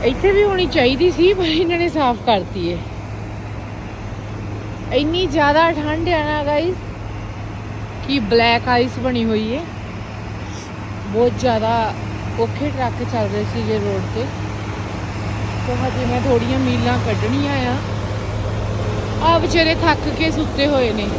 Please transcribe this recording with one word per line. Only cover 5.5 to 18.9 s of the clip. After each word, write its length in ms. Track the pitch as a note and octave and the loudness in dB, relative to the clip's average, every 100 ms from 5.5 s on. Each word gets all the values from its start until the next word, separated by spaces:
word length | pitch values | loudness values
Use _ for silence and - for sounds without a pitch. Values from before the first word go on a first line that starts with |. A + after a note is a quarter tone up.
| D4 E4 | 6 4
ਠੰਡ 380 | D#4 D4+ D#4 E4+ | 2 -2 0 0
ਆ 140 | E4 | 0
ਨਾ 200 | D4+ D4+ | 0 0
ਗਾਇਸ 320 | C#4+ D4 E4 F4+ - - - - - - - - - - - - - | 0 0 0 -4 -8 -10 -10 -10 -10 -10 -10 -10 -10 -8 -8 -8 -4
ਕਿ 120 | C#4 | -2
ਬਲੈਕ 480 | G#3 A#3 A#3 A#3 B3 | 2 4 4 4 2
ਆਈਸ 320 | B3 B3 - | 2 2 0
ਬਣੀ 260 | B3 B3 A3+ | -2 0 2
ਹੋਈ 260 | G#3+ A3 | 0 0
ਏ। 80 | B3+ E4 - - - - - - - - - - - - - - | -4 -6 -10 -10 -10 -10 -10 -10 -10 -10 -10 -10 -10 -10 -8 -4
ਬਹੁਤ 240 | G#3 A#3+ A#3+ | 2 2 2
ਜ਼ਿਆਦਾ 540 | B3+ A3 A3 A#3 A3 - - - - - | 2 2 2 2 0 -2 -6 -6 -6 -2
ਔਖੇ 300 | A#3 - D4 | -2 0 -2
ਟਰੱਕ 340 | C4 B3 - A#3+ | 0 -2 -2 -2
ਚੱਲ 180 | A#3+ G#3 | 0 0
ਰਹੇ 160 | G3+ G#3 | 0 -2
ਸੀਗੇ 260 | A#3 G#3+ G#3+ | -2 0 0
ਰੋਡ 220 | G3+ F#3+ F#3 A3 | 0 -2 -2 -4
ਤੇ। 100 | C4 - - - - - - - - - - - - - B3 | -4 -4 -6 -6 -6 -6 -6 -6 -6 -6 -4 -4 -4 -4 -2
ਤੇ 60 | |
ਹਜੇ 320 | B3 B3+ B3+ B3+ | 0 0 0 0
ਮੈਂ 160 | B3 | 0
ਥੋੜ੍ਹੀਆਂ 380 | B3 A#3+ A#3 C4 | 4 2 4 2
ਮੀਲਾਂ 380 | B3+ B3 A#3+ B3 A#3 | 2 2 2 2 2
ਕੱਢਣੀਆਂ 680 | G3 G#3+ C4+ C#4+ C#4 B3 | 0 2 2 0 0 0
ਆ। 20 | C4+ - - - - - - - - - - - | -2 -2 -4 -4 -4 -4 -2 -2 -2 -2 -2 -2